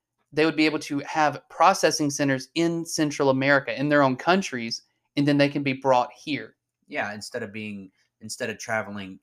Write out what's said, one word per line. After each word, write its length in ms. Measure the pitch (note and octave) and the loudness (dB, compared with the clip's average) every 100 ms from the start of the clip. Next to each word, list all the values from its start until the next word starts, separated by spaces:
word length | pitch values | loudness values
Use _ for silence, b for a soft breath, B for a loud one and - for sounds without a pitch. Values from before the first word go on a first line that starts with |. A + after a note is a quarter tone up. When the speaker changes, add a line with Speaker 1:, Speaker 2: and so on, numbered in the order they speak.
| _ _ _ | _ _ _
Speaker 1:
they 120 | C#3+ D#3+ | 0 2
would 100 | D3+ | 4
be 100 | D#3 | 2
able 120 | D3+ | 2
to 180 | D3 C#3+ | -4 -6
have 420 | - D#3+ D3+ C3+ _ | -4 0 0 0 _
processing 600 | - E3+ G3 E3 D3+ D3 | 2 4 6 2 2 -2
centers 380 | C#3+ C#3 C3 C3 | 0 0 0 -2
in 300 | D#3+ E3+ E3+ | -2 -2 -2
Central 460 | E3 - D3+ C#3+ C#3 | -6 -2 -2 2 2
America, 480 | C3 C3+ C#3 C3 A2+ | 2 4 2 2 -4
in 100 | C#3+ | 2
their 140 | D3 | 4
own 140 | C#3 B2+ | 4 2
countries, 640 | - F#3 F#3+ B2+ A#2 A#2+ _ _ _ - | 2 2 2 -6 -8 -10 _ _ _ -2
and 120 | C#3+ | 2
then 100 | C#3+ | 4
they 100 | C#3+ | 4
can 140 | C#3+ | 2
be 120 | C#3+ | -4
brought 360 | C3 C3+ B2 A#2+ | -2 2 2 2
here. 440 | - - B2+ A2 _ _ _ _ | -6 -8 -8 -8 _ _ _ _
Speaker 2:
Yeah, 240 | C#3+ G#2 | -8 -6
instead 300 | G#2+ - A#2+ | -8 -10 -10
of 100 | A2 | -10
being, 380 | G#2+ G#2+ G2+ F#2+ _ _ _ | -10 -10 -12 -16 _ _ _
instead 280 | A2 - A#2 | -16 -10 -8
of 80 | G2+ | -8
traveling 600 | - A2 G2+ G2+ F#2+ F#2+ | -6 -4 -4 -10 -14 -16